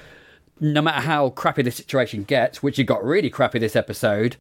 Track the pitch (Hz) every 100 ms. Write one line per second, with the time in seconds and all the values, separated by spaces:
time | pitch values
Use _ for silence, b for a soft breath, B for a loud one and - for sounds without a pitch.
0 | B B B B _ _ 151 147 156 143
1 | 135 151 135 127 139 131 123 - - 135
2 | 120 110 98 135 127 - 143 139 123 113
3 | 117 180 147 - 127 120 110 120 - 104
4 | 113 104 117 -